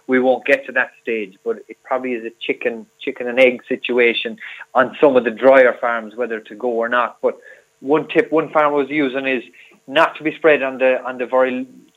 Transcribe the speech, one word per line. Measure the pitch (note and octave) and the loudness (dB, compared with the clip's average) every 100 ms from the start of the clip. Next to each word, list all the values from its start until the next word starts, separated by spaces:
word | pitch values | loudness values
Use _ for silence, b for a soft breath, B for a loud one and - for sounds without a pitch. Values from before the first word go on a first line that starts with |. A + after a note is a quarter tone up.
| - | -2
we | B2+ | 2
won't | B2+ B2 - | 2 0 0
get | C#3 C3+ | 0 0
to | |
that | B2+ A#2+ - | -4 -4 -6
stage. | - A2+ G2 G2 | -6 -6 -6 -10
But | A#2 A2 - | -8 -8 -10
it | G#2+ | -20
probably | - C3 B2+ | -6 -6 -4
is | A#2+ A2+ | -6 -8
a | - | -10
chicken, | - C3+ B2 A2+ G#2+ _ | -8 -6 -6 -8 -12 _
chicken | - C3 B2 | -10 -8 -4
and | B2 | 2
egg | B2+ B2 - | 4 2 -4
situation | B2+ - B2 A#2+ A2+ A#2 A2 B B B | -8 -2 2 2 2 -6 -10 B B B
on | C3 B2+ - | 0 0 2
some | D3+ B2+ | 4 4
of | |
the | A#2 | 2
drier | G#2+ C3+ C3+ B2 A2+ | 2 6 6 6 2
farms, | A#2+ A#2 A2 G#2+ | -4 -4 -6 -8
whether | A#2+ A2 | -8 -8
to | - G#2 | -12 -8
go | B2 | -4
or | A2+ A#2 | -2 -2
not. | B2 A2+ - | 0 -2 -2
But | B2 - B B B _ | -4 -4 B B B _
one | C3 D#3+ - | -2 0 2
tip | E3 D#3 | 0 2
one | D#3 D3+ | 0 0
farmer | D#3 D3+ D3 | 0 2 0
was | C3 | -2
using | D3+ C3+ C3 C3+ | -2 -2 -2 -4
is | C3 G#2+ b b b - | -4 -6 b b b -4
not | C#3 D#3+ - | 0 0 0
to | |
be | D3+ D3 | -8 0
spread | E3 C#3+ | 2 2
on | C3+ C3 | 0 0
the, | C3 B2+ | 2 2
on | B2 B2+ | -2 -8
the | A#2+ | -2
very | C3 C3 B2+ C3 - - | 0 0 -2 -8 -14 -20